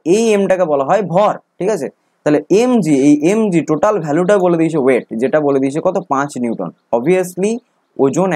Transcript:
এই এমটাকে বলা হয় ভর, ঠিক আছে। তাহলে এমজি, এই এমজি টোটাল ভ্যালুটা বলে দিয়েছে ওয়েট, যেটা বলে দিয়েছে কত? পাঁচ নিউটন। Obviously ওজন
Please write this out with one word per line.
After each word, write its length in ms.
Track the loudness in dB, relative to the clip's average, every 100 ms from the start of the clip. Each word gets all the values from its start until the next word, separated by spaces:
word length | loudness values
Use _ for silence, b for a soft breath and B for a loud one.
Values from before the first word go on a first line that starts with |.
| 0
এই 100 | 2 2 2
এমটাকে 280 | 0 0 0
বলা 120 | 0 0
হয় 140 | 0 0
ভর, 200 | 0 0 -2 -10 -6
ঠিক 100 | -4 -4
আছে। 120 | -6 -10 _ _ -2
তাহলে 140 | 0 2 2
এমজি, 320 | 2 2 2 2 4
এই 80 | 4 2
এমজি 280 | 0 0 0 0
টোটাল 240 | 0 0 0
ভ্যালুটা 300 | -2 0 2 2
বলে 120 | 2 0
দিয়েছে 180 | 0 0
ওয়েট, 200 | 2 0 -2 -4
যেটা 160 | -2 0 0
বলে 120 | 0
দিয়েছে 180 | -2 -2 -2
কত? 100 | -4 -2
পাঁচ 180 | -2 -2 -4
নিউটন। 260 | -6 -6 -8 -12 _ -2
Obviously 560 | 0 0 -2 -4 -4 -4 -10 _ _ -2
ওজন 240 | 0 0 -2